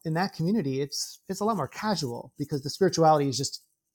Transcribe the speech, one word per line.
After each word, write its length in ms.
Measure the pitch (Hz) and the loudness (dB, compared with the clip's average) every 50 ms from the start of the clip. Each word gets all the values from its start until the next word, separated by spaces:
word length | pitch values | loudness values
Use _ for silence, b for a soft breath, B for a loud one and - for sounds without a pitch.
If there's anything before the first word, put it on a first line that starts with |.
| - | -6
in 100 | 165 160 | -4 -2
that 180 | 165 190 196 - | 0 0 -2 -2
community, 460 | - 160 175 214 233 156 139 131 135 143 | -2 -2 0 0 0 0 0 -2 -2 -4
it's, 380 | 139 - - - - - - _ - | -4 -4 -8 -8 -8 -10 -14 _ -10
it's 120 | 196 - | -6 -4
a 40 | 208 | -2
lot 120 | 214 226 | -2 -2
more 120 | 180 135 123 | -2 -2 -6
casual 640 | - - - 214 214 165 151 123 117 117 - - _ - | -6 -6 -4 -2 -2 -2 -2 -4 -6 -8 -14 -14 _ -10
because 240 | 143 - 156 139 139 | -8 -4 -4 -4 -4
the 80 | 139 | -4
spirituality 580 | - - 190 180 - 165 165 156 156 151 143 139 | -2 2 2 2 4 6 6 6 6 6 4 0
is 100 | 123 113 | 0 -2
just, 240 | 139 - - - _ _ _ _ _ _ | -4 -6 -6 -10 _ _ _ _ _ _